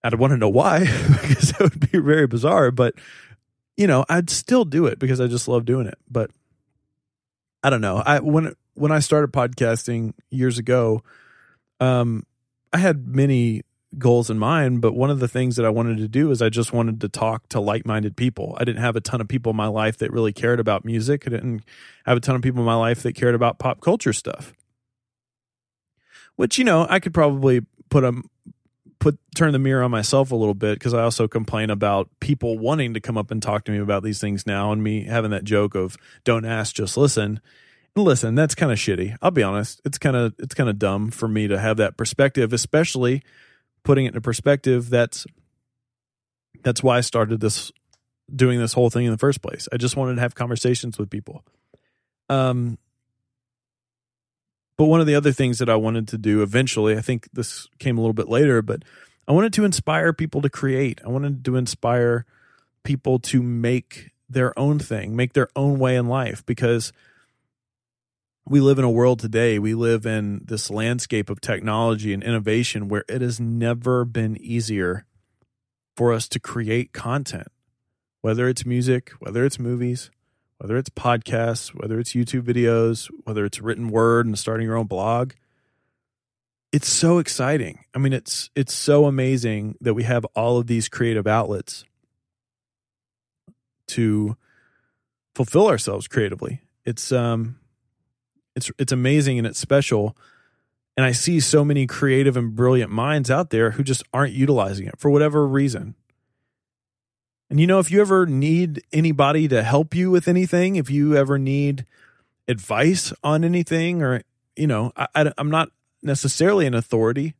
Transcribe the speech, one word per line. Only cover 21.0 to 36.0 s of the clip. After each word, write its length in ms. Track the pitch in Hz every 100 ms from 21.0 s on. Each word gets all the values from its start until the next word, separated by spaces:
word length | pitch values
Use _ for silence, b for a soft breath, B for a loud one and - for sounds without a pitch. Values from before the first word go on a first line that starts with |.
| 113 143 -
I 40 |
didn't 340 | 117 127 110 _ B B B
have 120 | - 123
a 40 |
ton 160 | 117 127
of 60 |
people 180 | 127 123
in 60 | 117
my 80 |
life 280 | 113 113 117
that 120 | 123
cared 200 | - 123
about 240 | 120 120 -
pop 220 | 131 -
culture 320 | - 220 131
stuff, 400 | 107 113 - - _ _ _ _ _ _ _ _ _ _ _ _ _ _ _ b b b -
which, 220 | 226 -
you 60 |
know, 220 | 247 165 170
I 120 | 190
could 140 | 180
probably 480 | 165 147 139 135 123 - _ _
put 160 | 147
a, 80 | 131 120 - _ - - _ _ _ _
put, 200 | - - _
turn 180 | - 160
the 60 | 139
mirror 240 | 135 131
on 80 | 123
myself 400 | 113 104 139 135
a 60 | 120
little 180 | 107
bit, 240 | 101 107 104
'cause 140 | 123
I 100 | 117
also 240 | 117 113 110
complain 420 | 117 107 110 107
about 380 | 101 104 98 - _
people 380 | 135 139 120 113
wanting 360 | 113 156 123
to 60 | 113
come 160 | - 110
up 140 | 101
and 120 | 110
talk 220 | 104 104
to 80 | -
me 60 | 104
about 240 | 101 101
these 180 | 107 98
things 260 | 104 98 -
now, 260 | 98 104
and 100 | 107
me 220 | 107 107
having 260 | 98 117 107
that 140 | 98
joke 300 | 101 104 104
of 220 | 98 92 -